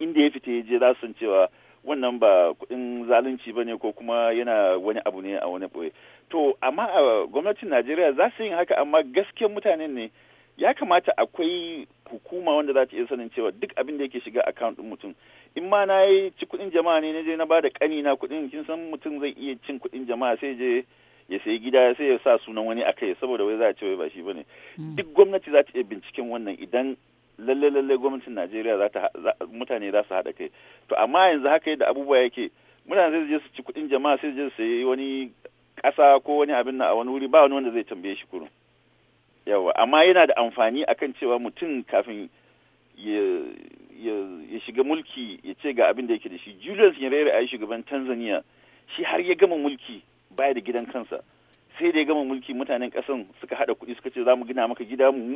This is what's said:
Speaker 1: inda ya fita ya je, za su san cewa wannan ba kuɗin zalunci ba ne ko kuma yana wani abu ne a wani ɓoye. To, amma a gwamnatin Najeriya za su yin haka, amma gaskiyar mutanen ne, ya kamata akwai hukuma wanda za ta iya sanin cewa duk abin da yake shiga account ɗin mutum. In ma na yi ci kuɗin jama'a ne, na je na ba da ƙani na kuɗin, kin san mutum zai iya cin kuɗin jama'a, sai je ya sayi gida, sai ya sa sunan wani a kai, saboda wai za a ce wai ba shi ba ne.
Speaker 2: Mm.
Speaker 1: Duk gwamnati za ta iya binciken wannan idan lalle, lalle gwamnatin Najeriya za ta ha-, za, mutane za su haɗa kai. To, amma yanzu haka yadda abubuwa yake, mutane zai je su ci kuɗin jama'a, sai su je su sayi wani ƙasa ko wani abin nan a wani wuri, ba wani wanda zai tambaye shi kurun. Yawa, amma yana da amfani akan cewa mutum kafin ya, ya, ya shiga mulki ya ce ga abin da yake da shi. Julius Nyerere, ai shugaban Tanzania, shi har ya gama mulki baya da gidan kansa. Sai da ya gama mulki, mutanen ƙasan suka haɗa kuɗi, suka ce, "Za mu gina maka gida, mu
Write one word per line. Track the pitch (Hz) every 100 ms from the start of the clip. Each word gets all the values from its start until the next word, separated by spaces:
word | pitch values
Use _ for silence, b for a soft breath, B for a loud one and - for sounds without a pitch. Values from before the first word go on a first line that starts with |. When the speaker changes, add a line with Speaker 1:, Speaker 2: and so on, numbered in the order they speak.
Speaker 1:
inda | 160 151
ya | 147
fita | 135 127
ya | 120
je, | 113 120
za | 127
su | 123
san | 117
cewa | - 113 95 92 b b b
wannan | 135 147 123 123
ba | 110 98 85 -
kuɗin | - 127 123 120 117
zalunci | 120 131 127 117
ba | 113
ne | 117 113
ko | 107
kuma | - 117 117 117 117
yana | 120 110 98 92
wani | 98 107 107
abu | 95
ne | 98 98
a | 87
wani | 92 92
ɓoye. | - 80 b b b _
To, | 170 143 -
amma | - 165
a | 226 180 135 110 90
gwamnatin | 120 190 - 208
Najeriya | 127 123 156 160 135
za | 226 -
su |
yin | 214
haka, | 170 175 -
amma | 147 156
gaskiyar | 139 135 202 - 214
mutanen | 208 208 160 156
ne, | 127 113 b b b b -
ya | 233
kamata | 277 220 175 - -
akwai | 117 - 170 180 170 160 - _ -
hukuma | 113 - 180 170 147
wanda | 147
za | 135 123
ta | 87
iya | 120
sanin | 127 113
cewa | - 107
duk | 101 - -
abin | 135 147
da |
yake | 135 127
shiga | 113 120 -
account | - 117 -
ɗin | 107
mutum. | 95 101 - b b b 165
In | 180
ma | 208 196
na | 190
yi | 196 196 190 -
ci | -
kuɗin | 185 196
jama'a | 165 165 160
ne, | 156
na | 160
je | 160 160
na | 160
ba | 165
da | 147
ƙani | - 151 156
na | 143
kuɗin, | 139 - 151 139
kin | 151 151
san | 165 165
mutum | 151 156 147
zai | 143 -
iya | 139 127 -
cin | 135
kuɗin | - 127 123
jama'a, | 120 127 110
sai | 139
je | 120 127 123 127 b b b b
ya | 98
sayi | 107 113
gida, | 120 127 127 120
sai | 143
ya | 120
sa | 135 117
sunan | - 110 110
wani | 117
a | 98
kai, | - 104 87
saboda | 131 117 101
wai | 110
za | 113
a |
ce | 95 101
wai | 92
ba | 78
shi | 92
ba | 92
ne. | 85 - B B B
Speaker 2:
Mm. | 156 156
Speaker 1:
Duk | 165
gwamnati | 147 196 190 156
za | 147
ta | -
iya | 127
binciken | 104 101 - - 120
wannan | 117 107 -
idan | 92 123 135 131 _ _ _ -
lalle, | 117 135 147
lalle | 139 135 131
gwamnatin | 131 131 127
Najeriya | 107 87 110 113 104
za | 101
ta | 101
ha-, | - -
za, | 117 - 87
mutane | 113 123 117 101
za | 104 104
su |
haɗa | 92 87 -
kai. | 78 b b b _
To, | -
amma | 113 165 185
yanzu | 151 139
haka | 160 160
yadda | 147 -
abubuwa | 135 139 135
yake, | 123 123 107 b b b -
mutane | 190 170 160
zai | 147
je | 151
su | - -
ci |
kuɗin | - 151 151
jama'a, | 131 147 135
sai | 151
su | 131
je | 139
su | -
sayi | 113 120
wani | 127 131 135 135 127 - - - _ -
ƙasa | 135 - 143 135
ko | - 147
wani | 147
abin | 127 123 131
nan | 98
a |
wani | 110 123
wuri, | 135 131
ba | 151
wani | 143
wanda | 139 127
zai | 117
tambaye | - 98 98 95
shi | -
kurun. | 90 76 _ _ _ _ _ _ _ _ _ -
Yawa, | 101 87 -
amma | 113 151
yana | 175 180 147
da | -
amfani | 117 127 113 135
akan | - - 143
cewa | - 127 120
mutum | 120 - 170 135 -
kafin | 101 117 104 95 b b b b b _ _
ya, | 107 104 98 87 64 50 50 50 - -
ya, | 113 104 98 85 73
ya | 107 -
shiga | 120
mulki | 131 160 - 135 117 87
ya | 95 92
ce | 147
ga | 120 90
abin | 110 120
da |
yake | 110 -
da | 90
shi. | 104 95
Julius | 147 202 202 139
Nyerere, | 131 143 147
ai | 107 123
shugaban | 123 107 117
Tanzania, | - 139 131 120 117 95 - b b b _ -
shi |
har | - 160
ya | 180
gama | 170 185 160
mulki | 143 131 - 101 - _ _ -
baya | 139
da | 123
gidan | 117 120 117
kansa. | 127 107 - - b b b _ -
Sai | 175
da | 160
ya |
gama | 147 151
mulki, | 135 131 127
mutanen | 127 139 123 123
ƙasan | - - 131 95 -
suka | - -
haɗa | -
kuɗi, | 107 120 117
suka | -
ce, | 127
"Za | 120 127
mu |
gina | 117 127 117
maka | 123
gida, | 113 127 135
mu | 139 117